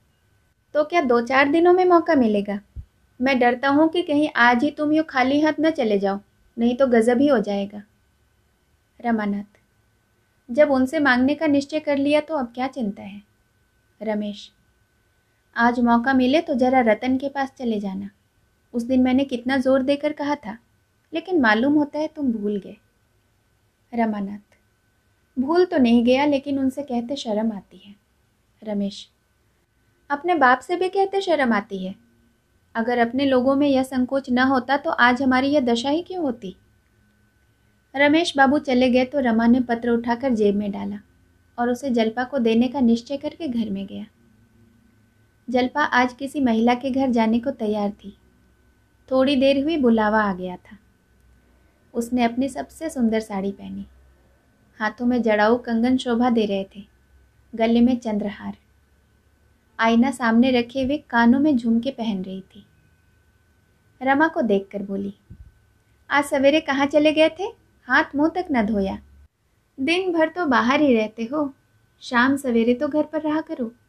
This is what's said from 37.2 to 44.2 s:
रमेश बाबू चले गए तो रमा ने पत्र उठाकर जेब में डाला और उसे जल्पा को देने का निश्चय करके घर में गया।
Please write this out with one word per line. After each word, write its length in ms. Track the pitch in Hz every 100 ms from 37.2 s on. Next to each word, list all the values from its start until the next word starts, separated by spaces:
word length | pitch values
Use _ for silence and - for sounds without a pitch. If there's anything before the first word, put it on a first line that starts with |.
| _ _ _ _ _ _ _ 269
रमेश 420 | 294 311 339 277
बाबू 220 | 269 294
चले 300 | 294 247 254
गए 160 | 247 254
तो 140 | 285
रमा 280 | 254 226 233
ने 120 | 254
पत्र 300 | 247 233 240
उठाकर 400 | 233 240 233 269
जेब 260 | 220 208 202
में 160 | 208
डाला 280 | 202 202 202 - _ _ _ _ -
और 100 | 240
उसे 200 | 247 277
जल्पा 340 | 233 220 226
को 160 | 254 277
देने 280 | 226 226 254
का 120 | 285
निश्चय 380 | 240 233 - 277
करके 300 | 302 - 320
घर 220 | 233 214
में 160 | 196 196
गया। 180 | 202 214 _